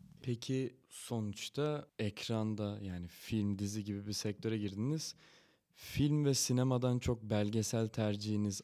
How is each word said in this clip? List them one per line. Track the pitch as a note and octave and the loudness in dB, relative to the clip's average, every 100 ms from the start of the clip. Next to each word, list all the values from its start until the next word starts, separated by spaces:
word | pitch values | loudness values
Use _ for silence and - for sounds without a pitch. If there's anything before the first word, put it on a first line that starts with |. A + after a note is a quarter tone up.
| - - | -20 -10
Peki | B2+ A#2 - C3 C3 - _ | -6 -4 -2 -2 -2 -6 _
sonuçta | - - A#2 G#2+ G2+ - - D3+ D3 - - | -16 -6 -4 -2 -4 -6 -2 -2 -2 -6 -4
ekranda, | G#2+ - - A2+ G#2+ G#2 G#2 G#2 | -2 -2 -2 0 0 0 -2 -4
yani | G2 F2+ F2 | -6 -6 -8
film, | - - A2 G2+ G2 | -12 -2 2 2 2
dizi | G2+ G#2+ | 0 -2
gibi | G2+ G2+ G#2 | -4 -4 -4
bir | |
sektöre | G2+ G#2+ G2+ A2+ A2 | -4 -4 -2 -2 -2
girdiniz. | G#2 G2 B2 D#3 - - - - _ _ _ | -2 -2 -2 -2 -6 -12 -20 -20 _ _ _
Film | - - - D3 D3 | -20 -6 2 4 4
ve | C#3+ | 4
sinemadan | C3 - B2+ C3 B2+ B2 B2 | 4 4 4 4 4 4 2
çok | - A2+ | 2 0
belgesel | G#2+ G#2+ G#2 A2+ G#2 A#2 A2 | 2 2 4 2 2 2 0
tercihiniz, | - G#2+ G#2 G#2+ G#2 G#2 G2 | 2 0 0 0 0 0 -2